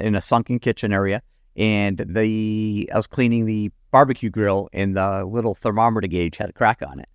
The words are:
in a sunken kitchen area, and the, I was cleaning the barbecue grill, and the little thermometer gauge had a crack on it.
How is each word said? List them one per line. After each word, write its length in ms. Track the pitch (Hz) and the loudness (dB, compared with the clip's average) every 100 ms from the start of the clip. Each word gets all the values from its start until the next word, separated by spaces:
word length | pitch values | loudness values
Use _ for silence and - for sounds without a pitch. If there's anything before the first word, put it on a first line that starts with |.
in 160 | 107 101 | -2 -2
a 40 | |
sunken 380 | - 120 - 123 | 0 0 0 -2
kitchen 340 | 127 110 107 | -2 -2 0
area, 300 | 98 98 104 - _ _ - | 0 0 -2 -6 _ _ -2
and 420 | 107 104 101 87 | 0 2 0 -2
the, 920 | - 98 110 110 110 107 107 104 - | -4 0 0 0 -2 -2 -2 -4 -2
I 40 | 107 | -2
was 100 | - | -2
cleaning 400 | - 123 117 110 | 0 2 2 0
the 240 | 107 104 - _ | -2 -4 -6 _
barbecue 360 | 131 139 135 110 | 4 4 2 -4
grill, 400 | 110 101 98 98 | 0 0 0 -2
and 240 | - 98 95 | -4 -2 0
the 280 | 95 98 | 0 -2
little 300 | 92 113 113 | -4 -2 -2
thermometer 540 | 95 113 107 117 110 98 | -2 -2 2 2 2 0
gauge 280 | 87 85 - | 0 -2 -4
had 140 | 98 | -8
a 20 | |
crack 300 | - 110 117 | 0 2 2
on 140 | 71 67 | -4 -12
it. 100 | - | -16